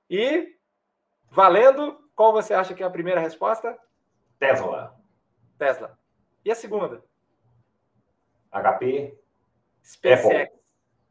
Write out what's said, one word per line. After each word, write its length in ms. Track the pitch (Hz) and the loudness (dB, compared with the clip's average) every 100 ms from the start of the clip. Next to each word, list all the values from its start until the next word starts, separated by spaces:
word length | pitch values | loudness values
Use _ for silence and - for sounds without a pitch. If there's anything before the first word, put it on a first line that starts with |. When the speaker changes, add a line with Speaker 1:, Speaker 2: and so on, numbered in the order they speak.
| _ | _
Speaker 1:
E, 460 | 185 247 320 349 _ _ _ _ _ _ _ _ | -6 -2 -4 -6 _ _ _ _ _ _ _ _
valendo, 720 | - 190 180 254 269 294 - _ - | 2 4 6 6 4 0 -10 _ 2
qual 160 | 220 | 2
você 220 | 214 202 | 2 0
acha 200 | 196 185 | -2 -4
que 80 | 180 | -6
é 40 | 185 | -8
a 40 | |
primeira 300 | 175 170 180 | -8 -4 -4
resposta? 580 | 160 160 196 220 233 233 _ _ _ _ _ _ | -4 -6 -6 -6 -8 -12 _ _ _ _ _ _
Speaker 2:
Tesla. 560 | 135 131 - - - - _ _ _ _ _ - | 0 0 -4 -10 -14 -20 _ _ _ _ _ -6
Speaker 1:
Tesla. 400 | 143 127 113 _ _ _ _ _ | -4 -4 -8 _ _ _ _ _
E 80 | 196 | -8
a 40 | 226 | -6
segunda? 480 | 220 208 165 117 _ _ _ _ _ _ _ _ _ _ _ _ _ _ _ | -6 -8 -8 -10 _ _ _ _ _ _ _ _ _ _ _ _ _ _ _
Speaker 2:
H 220 | 98 98 | -4 -2
P. 440 | - - 139 - - _ _ _ _ _ _ | 0 -2 -4 -6 -14 _ _ _ _ _ _
Speaker 1:
SpaceX. 420 | _ - 131 127 - | _ -4 2 4 4
Speaker 2:
Apple. 340 | 151 - _ _ _ _ _ _ | 2 0 _ _ _ _ _ _